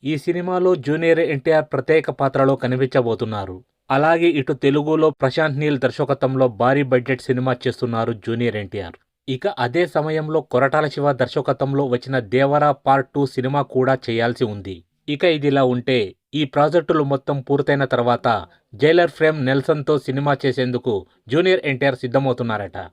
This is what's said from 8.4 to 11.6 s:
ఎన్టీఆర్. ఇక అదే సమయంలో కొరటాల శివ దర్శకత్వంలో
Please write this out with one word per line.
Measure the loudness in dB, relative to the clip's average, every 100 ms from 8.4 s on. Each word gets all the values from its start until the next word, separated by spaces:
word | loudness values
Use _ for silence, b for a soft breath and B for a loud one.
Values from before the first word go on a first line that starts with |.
| -2 -4
ఎన్టీఆర్. | -8 -10 -10 -14 _ _ -8
ఇక | -4 -4 -2 -2
అదే | 0 0 0
సమయంలో | -2 -2 -2 -4 0
కొరటాల | 0 2 2 -2 0
శివ | -2 0
దర్శకత్వంలో | -2 -2 -2 -2